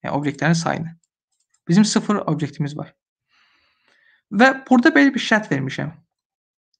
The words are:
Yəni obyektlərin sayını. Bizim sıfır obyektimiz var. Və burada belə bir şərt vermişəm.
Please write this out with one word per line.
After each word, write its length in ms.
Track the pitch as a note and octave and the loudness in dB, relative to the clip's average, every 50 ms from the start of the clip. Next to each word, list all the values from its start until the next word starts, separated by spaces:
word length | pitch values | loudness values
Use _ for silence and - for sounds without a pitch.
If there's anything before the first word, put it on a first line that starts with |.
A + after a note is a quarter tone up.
| - | -8
Yəni 80 | - - | -6 -6
obyektlərin 460 | C#3 D3 D3 C3+ - C#3 D#3 E3+ E3 | -4 -4 -6 -6 -2 0 0 0 0
sayını. 340 | - - - - E3 - - _ _ _ _ _ _ _ _ _ _ _ _ _ _ | 0 -4 -4 -4 -6 -10 -14 _ _ _ _ _ _ _ _ _ _ _ _ _ _
Bizim 180 | - E3+ G3+ G#3+ | 0 2 2 2
sıfır 360 | G#3+ - A3 A3 - G#3 - - - | 2 0 -2 -2 -2 -4 -4 -2 -4
obyektimiz 480 | D#3 D3 D3+ C3+ - - D3+ C#3 D3 | -4 -4 -4 -8 -6 -8 -8 -8 -8
var. 160 | D3+ - - _ _ _ _ _ _ _ _ _ _ _ _ _ _ _ _ _ _ _ _ _ _ _ _ _ _ _ _ | -12 -14 -14 _ _ _ _ _ _ _ _ _ _ _ _ _ _ _ _ _ _ _ _ _ _ _ _ _ _ _ _
Və 200 | G3 G3 B3 C4 C4+ C4+ - - | 2 4 4 4 4 0 0 2
burada 220 | B3+ A#3+ A#3+ A#3 - | 2 4 4 4 4
belə 200 | C#4+ C#4+ C#4 C4+ | 4 4 4 2
bir 80 | - - | -2 -2
şərt 260 | - A3+ G#3+ G#3+ - | 0 0 0 0 -2
vermişəm. 460 | D3 C3+ C3+ C3 - - C#3 D3+ - - _ _ _ _ _ _ _ _ _ _ _ _ _ _ _ | -4 -4 -4 -6 -6 -8 -8 -10 -10 -16 _ _ _ _ _ _ _ _ _ _ _ _ _ _ _